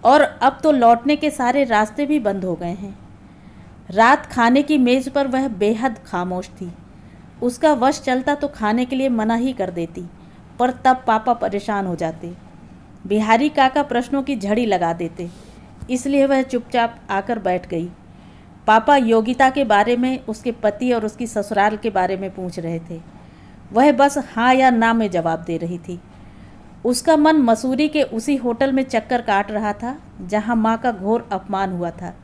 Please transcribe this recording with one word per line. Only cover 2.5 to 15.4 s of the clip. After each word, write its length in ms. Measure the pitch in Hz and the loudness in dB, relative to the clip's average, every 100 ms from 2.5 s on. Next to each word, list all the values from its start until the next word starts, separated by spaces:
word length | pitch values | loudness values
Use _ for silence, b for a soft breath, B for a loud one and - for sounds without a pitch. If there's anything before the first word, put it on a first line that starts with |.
गए 200 | 165 170 | -6 -6
हैं।" 240 | 180 196 196 - - B B B B B B - | -10 -12 -16 -20 -20 B B B B B B -8
रात 360 | 180 233 294 - | 2 4 4 0
खाने 360 | - 233 254 | 0 4 4
की 160 | 285 302 | 2 2
मेज़ 320 | 247 254 262 | 4 2 0
पर 160 | 285 277 | -2 -2
वह 220 | 262 269 | -2 -2
बेहद 500 | 196 208 214 254 226 - | -2 0 0 -2 -6 -8
खामोश 420 | 180 180 180 190 | -6 -4 -6 -10
थी। 240 | - 180 170 - B B B B - | -14 -14 -14 -20 B B B B -4
उसका 300 | 240 247 311 | -4 0 2
वश 280 | 277 254 294 | 4 2 0
चलता 340 | - 254 262 | -2 -2 0
तो 140 | 294 285 | -2 -4
खाने 360 | - 214 226 | -4 -2 0
के 120 | 247 262 | -2 -2
लिए 120 | 269 | -2
मना 260 | 233 220 | 0 0
ही 180 | 226 254 | 0 -2
कर 180 | 247 190 | -4 -6
देती, 340 | 170 165 170 175 - B B - - | -4 -8 -10 -16 -18 B B -20 -2
पर 120 | 247 | -2
तब 340 | 247 262 254 - | 0 0 2 0
पापा 280 | 220 226 | -2 0
परेशान 520 | 233 - 202 202 202 190 | -2 -2 -6 -4 -4 -4
हो 100 | 170 | -4
जाते। 480 | 165 160 170 180 - - - - - - - | -6 -8 -14 -16 -20 -20 -20 -20 -20 -20 -4
बिहारी 420 | 208 214 226 294 | -2 2 2 2
काका 340 | - 262 294 | 2 2 2
प्रश्नों 400 | 285 240 247 277 | -2 -2 -2 -4
की 140 | 269 262 | -4 -6
झड़ी 300 | 196 214 240 | -2 -2 0
लगा 260 | 185 170 | 0 -2
देते, 380 | 170 170 165 170 - | -4 -8 -8 -14 -14